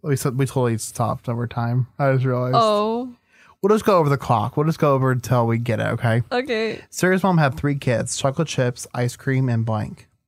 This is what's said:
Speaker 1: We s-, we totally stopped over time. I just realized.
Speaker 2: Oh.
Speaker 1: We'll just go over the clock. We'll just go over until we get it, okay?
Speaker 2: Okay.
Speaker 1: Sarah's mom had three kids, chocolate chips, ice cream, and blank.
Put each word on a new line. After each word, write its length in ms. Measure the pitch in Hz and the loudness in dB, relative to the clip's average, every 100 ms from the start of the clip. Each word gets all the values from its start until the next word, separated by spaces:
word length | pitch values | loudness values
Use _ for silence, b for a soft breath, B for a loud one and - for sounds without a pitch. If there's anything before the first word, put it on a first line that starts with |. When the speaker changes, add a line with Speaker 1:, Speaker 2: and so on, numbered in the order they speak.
Speaker 1:
We 120 | 165 | -2
s-, 120 | 135 147 | -2 -2
we 200 | 123 135 | -2 -2
totally 320 | - 123 113 | 0 0 -2
stopped 500 | - - 113 131 - | -6 -4 -4 -4 -6
over 200 | 120 120 | -6 -4
time. 400 | - 117 123 120 _ | -4 -2 0 -2 _
I 160 | 139 | 0
just 120 | 131 131 | 2 2
realized. 300 | 123 123 131 | 0 0 2
Speaker 2:
Oh. 580 | 220 208 214 226 254 240 b b b b | 2 2 0 -4 -6 -14 b b b b
Speaker 1:
We'll 140 | 196 214 | 2 2
just 100 | - | 4
go 120 | 190 | 4
over 100 | 147 | 4
the 100 | 139 | 0
clock. 380 | - 117 110 - | 2 0 2 0
We'll 120 | 151 | 0
just 120 | 160 | 2
go 140 | 151 | 2
over 180 | 135 131 | 4 2
until 340 | 127 - 127 117 | 0 0 2 2
we 120 | 117 | 0
get 240 | 120 110 | 0 -2
it, 60 | 110 | -2
okay? 340 | 110 120 113 - | -2 0 0 0
Speaker 2:
Okay. 500 | 247 269 226 220 - - | -4 -2 -4 -4 -6 -12
Speaker 1:
Sarah's 340 | - 180 185 | -2 0 2
mom 160 | 196 175 | 2 4
had 180 | 147 127 | 2 0
three 180 | 143 143 | -2 -2
kids, 400 | - 117 117 - | 0 -2 -2 -4
chocolate 320 | 139 139 160 | -4 -2 -4
chips, 400 | - 123 120 - | -2 -2 -4 -12
ice 240 | - 123 - | -4 -4 -4
cream, 320 | - 131 131 | -2 0 0
and 160 | 117 113 | 0 0
blank. 420 | 110 107 190 - _ | -2 -4 -10 -20 _